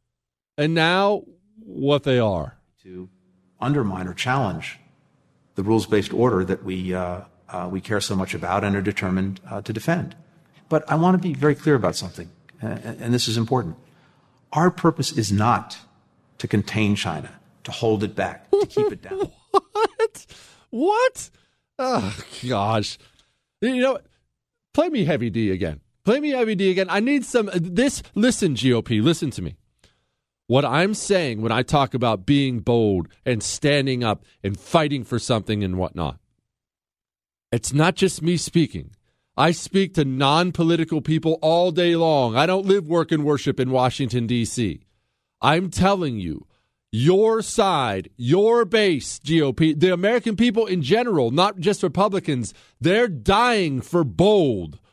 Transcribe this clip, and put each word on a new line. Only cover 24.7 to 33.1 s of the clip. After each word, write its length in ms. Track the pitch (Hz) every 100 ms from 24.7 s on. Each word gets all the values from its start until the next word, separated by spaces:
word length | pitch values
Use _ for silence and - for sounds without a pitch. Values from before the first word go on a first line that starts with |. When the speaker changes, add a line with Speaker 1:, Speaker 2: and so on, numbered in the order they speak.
Speaker 1:
play 140 | - 349
me 160 | 277
Heavy 260 | 160 147 117
D 220 | 113 107
again. 300 | 95 90 73 _ _ -
Play 160 | 262
me 80 | 294
Heavy 260 | 254 220 196
D 160 | 190
again. 160 | 180 185
I 120 | 190
need 240 | 233 285 233
some, 240 | 240 208
this, 480 | 180 170 180 269 - - -
listen, 400 | 240 - 185 120
G 160 | 131
O 100 | 117
P, 200 | 110 110
listen 300 | 127 165 151
to 100 | -
me. 160 | 85 - _ _ _ _ _ _ _ _ -
What 160 | 123
I'm 300 | 143 135 190
saying 480 | 214 - 190 147 107
when 100 | 113
I 120 | 113
talk 300 | 127 147 135
about 320 | 123 120 104 92
being 340 | 143 135 120
bold 500 | 104 117 110 95 80